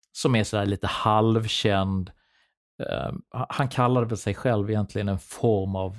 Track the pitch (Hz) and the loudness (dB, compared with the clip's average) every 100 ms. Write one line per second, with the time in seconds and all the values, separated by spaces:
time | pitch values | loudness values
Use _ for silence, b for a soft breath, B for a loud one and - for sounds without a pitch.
0 | _ - 147 120 104 104 101 98 101 - | _ -4 2 2 2 0 0 0 -2 0
1 | 113 107 113 113 110 - 110 98 95 95 | 2 4 4 2 0 0 2 2 2 -2
2 | 90 - _ _ _ _ _ _ - - | -4 -10 _ _ _ _ _ _ -6 -4
3 | - - - 120 - - 131 - 123 123 | -4 -8 -10 -10 -8 -2 -2 2 2 2
4 | 117 113 - 98 131 110 101 107 101 104 | 0 -2 -4 -2 0 0 0 -2 -2 -2
5 | 101 95 - - 120 104 95 95 95 | -2 -4 -6 -2 2 2 0 -4 -6